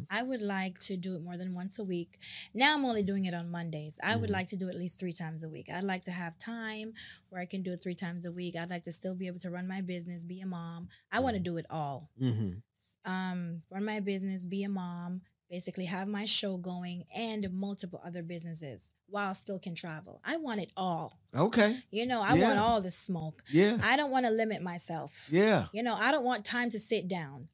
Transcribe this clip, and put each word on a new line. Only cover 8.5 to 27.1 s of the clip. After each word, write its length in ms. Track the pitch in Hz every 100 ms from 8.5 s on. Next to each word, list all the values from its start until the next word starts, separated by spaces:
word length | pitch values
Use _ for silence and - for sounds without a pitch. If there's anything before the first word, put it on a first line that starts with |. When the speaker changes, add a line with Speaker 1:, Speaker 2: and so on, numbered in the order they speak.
| 170
Speaker 1:
I'd 120 | 175
like 140 | 175
to 100 | 170
still 220 | 165 190
be 120 | 185 185
able 120 | 180
to 100 | 180
run 180 | 175 185
my 140 | 190
business, 420 | 185 180 170 175
be 200 | 170 185
a 40 | 190
mom. 420 | 175 170 165 180 - _
I 100 | 208
wanna 180 | 262 214
Speaker 2:
Mm-hmm. 60 |
Speaker 1:
do 120 | 180 170
it 100 | 160
all. 400 | 160 147 135 147 -
Speaker 2:
Mm-hmm. 880 | 127 110 104 90 - _ - - -
Speaker 1:
Um, 520 | 185 185 180 175 170 160
run 160 | 185 208
my 140 | 214
business, 440 | 202 196 190 190
be 200 | 180 196
a 40 | 196
mom, 540 | 196 180 175 175 185 - _ _
basically 340 | 180 180 180
have 240 | 180 185 196
my 160 | 202
show 320 | 214 - 208 185
going 480 | 180 180 180 175 -
and 360 | - 226 220 196
multiple 480 | 185 196 196 185 175
other 180 | 175 175
businesses 680 | 165 175 170 160 151 113 - - _
while 220 | 202 202
I 40 |
still 240 | 190 - 190
can 140 | -
travel. 460 | 165 175 156 180 -
I 120 | - 330
want 220 | 302 214
it 120 | 175 -
all. 440 | 185 165 156 - _ -
Speaker 2:
Okay. 400 | 190 233 208 254 -
Speaker 1:
You 140 | 202 240
know, 160 | 247
I 120 | -
Speaker 2:
Yeah. 140 | 170 208
Speaker 1:
want 100 | 202
all 220 | 220 226
the 100 | 185
smoke. 540 | 175 - 175 156 - -
Speaker 2:
Yeah. 260 | 151 208 226
Speaker 1:
I 140 | 208 262
don't 140 | 294
wanna 200 | 262 247
limit 320 | 220 226 196
myself. 680 | 180 175 - 160 139 - -
Speaker 2:
Yeah. 360 | 160 214 190 107
Speaker 1:
You 100 | 208
know, 100 | 240
I 160 | 208 226
don't 140 | 302
want 200 | 247 240
time 260 | 208 240 240
to 100 | 233
sit 260 | - 220
down. 420 | 180